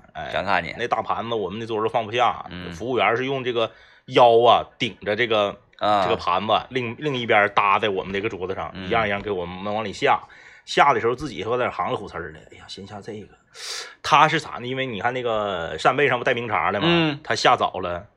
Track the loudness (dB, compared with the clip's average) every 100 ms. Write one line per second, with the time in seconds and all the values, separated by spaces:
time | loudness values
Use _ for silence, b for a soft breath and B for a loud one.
0 | -18 -12 -6 -4 0 0 -2 -6 -4 -2
1 | -2 -4 -4 -4 -4 -6 -6 -2 -2 -2
2 | -2 0 0 0 -8 -12 -12 -8 -4 0
3 | 2 0 -2 -4 -4 -2 -2 b b b
4 | 0 6 8 8 8 6 2 -6 -6 -4
5 | -4 0 2 2 2 -2 _ -4 0 2
6 | 2 0 0 0 2 2 0 -4 -4 -4
7 | -4 -2 2 4 4 4 2 4 2 -2
8 | -4 -4 -4 -6 -6 -6 -8 -10 -4 -2
9 | 0 -2 -4 -6 -6 -8 -6 -6 -6 -2
10 | 0 0 -2 b b b -4 2 4 4
11 | 0 -2 -6 -8 -4 -2 -2 -4 -4 -4
12 | -6 -10 -12 -14 -20 -20 -18 -16 -16 -14
13 | -14 -14 -16 -20 _ B B B B B
14 | 2 6 6 4 -4 -10 -8 -6 -4 -4
15 | -4 -2 -2 -2 -2 -4 -4 0 2 4
16 | 2 2 0 -2 -2 -2 0 0 2 2
17 | 2 -2 -4 0 4 4 2 -2 -6 -6
18 | -10